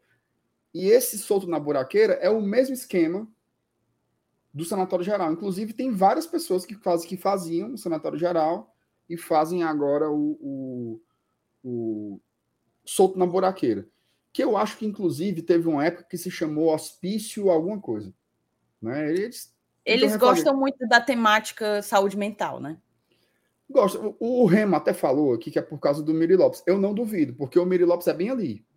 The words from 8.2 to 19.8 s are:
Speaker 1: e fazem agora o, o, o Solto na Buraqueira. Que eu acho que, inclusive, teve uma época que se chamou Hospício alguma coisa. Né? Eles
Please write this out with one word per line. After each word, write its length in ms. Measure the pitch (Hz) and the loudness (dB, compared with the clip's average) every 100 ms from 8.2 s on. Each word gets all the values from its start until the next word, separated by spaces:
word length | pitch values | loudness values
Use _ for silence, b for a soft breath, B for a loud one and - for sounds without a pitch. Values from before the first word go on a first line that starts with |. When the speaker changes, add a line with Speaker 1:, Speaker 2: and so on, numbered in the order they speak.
| 175 165 156 175 - _ _ _ _ | 0 0 0 -2 -8 _ _ _ _
Speaker 1:
e 80 | 165 | -12
fazem 460 | - 156 160 180 | 0 2 2 0
agora 480 | 165 151 143 147 151 | -2 0 0 2 0
o, 280 | 151 147 151 | 0 -2 -4
o, 580 | 139 135 131 123 117 110 _ _ _ _ _ _ | -8 -10 -8 -8 -8 -10 _ _ _ _ _ _
o 580 | 127 120 113 107 104 98 _ _ _ _ _ _ | -10 -6 -4 -6 -8 -14 _ _ _ _ _ _
Solto 340 | - - 190 185 | -10 2 2 4
na 60 | 180 | 0
Buraqueira. 600 | 185 185 190 127 98 - _ _ _ _ | 2 0 0 -2 -2 -6 _ _ _ _
Que 120 | - | -2
eu 120 | 262 208 | 0 0
acho 200 | 208 - | -2 -4
que, 80 | |
inclusive, 560 | 214 208 180 139 202 165 | -8 -2 -4 -2 -4 -4
teve 260 | 165 170 165 | 2 2 2
uma 180 | 143 160 | 0 0
época 180 | - - | -2 -12
que 80 | 180 | -10
se 120 | 185 | -10
chamou 440 | - 156 151 160 | -6 -4 2 2
Hospício 720 | 156 - - 180 214 220 214 196 | 2 -4 -10 -6 -6 -6 -2 2
alguma 320 | 160 175 208 | 2 2 -6
coisa. 320 | - 107 95 - _ _ _ _ _ _ | -6 -8 -8 -18 _ _ _ _ _ _
Né? 280 | 110 143 151 | -8 -6 -2
Eles 420 | 175 233 - - _ _ _ | -2 -4 -10 -18 _ _ _